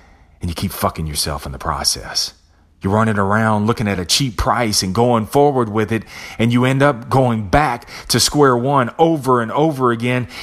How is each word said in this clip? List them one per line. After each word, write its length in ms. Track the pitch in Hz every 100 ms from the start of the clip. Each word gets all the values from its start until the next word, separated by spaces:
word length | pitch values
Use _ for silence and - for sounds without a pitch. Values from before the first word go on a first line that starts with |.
| - _ _ -
And 100 | 90
you 60 | 82
keep 160 | 95
fucking 340 | - 92 - 80
yourself 400 | 73 - 73 -
in 60 |
the 60 | 65
process. 760 | 85 71 - - - - - - _ _ _ _
You're 120 | 95
running 260 | 104 110 104
around 480 | 98 107 110 107 107
looking 220 | 113 107
at 100 | 92
a 60 |
cheap 320 | 90 - 139 104
price 460 | 131 117 117 104
and 120 | 95
going 300 | 95 120 117
forward 460 | 107 143 143 131 113
with 200 | 104 107
it, 140 | 110 - - - -
and 140 | 117
you 140 | 120 127
end 160 | 135
up 260 | 143 120 120
going 400 | 127 127 110 101
back 400 | 143 123 120 - - -
to 120 | 120
square 340 | - 147 143
one 400 | 120 123 143 117 -
over 420 | 165 160 127 123
and 100 | 113
over 380 | 135 156 135 127
again, 380 | 117 120 127 120 -